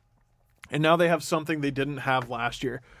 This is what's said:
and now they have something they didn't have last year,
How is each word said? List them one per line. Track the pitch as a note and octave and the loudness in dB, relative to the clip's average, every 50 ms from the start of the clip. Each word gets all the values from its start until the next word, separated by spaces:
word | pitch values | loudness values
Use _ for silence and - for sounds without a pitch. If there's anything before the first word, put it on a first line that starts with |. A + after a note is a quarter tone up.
| _ _ _ _ _ _ _ _ _ _ _ _ - - | _ _ _ _ _ _ _ _ _ _ _ _ -10 -6
and | - D3 D#3 | -2 2 4
now | D#3 E3+ | 4 6
they | E3+ F3 | 6 6
have | E3+ E3+ D3+ - | 4 2 0 0
something | - E3+ D#3 D3+ D#3+ D#3+ D3+ | -2 -2 -2 0 -2 -2 -2
they | C#3+ C#3 | -2 -2
didn't | C3 C3+ C#3 C#3+ C#3+ | -2 -2 -2 -4 -4
have | B2+ A#2+ C#3 C3 B2+ B2 A#2+ | -4 0 0 0 0 0 -4
last | B2 A#2 A#2 A#2 - - C#3+ | -4 -4 -4 -4 -4 -4 -6
year, | B2 A#2+ B2+ - - - - | -6 -6 -8 -12 -18 -20 -20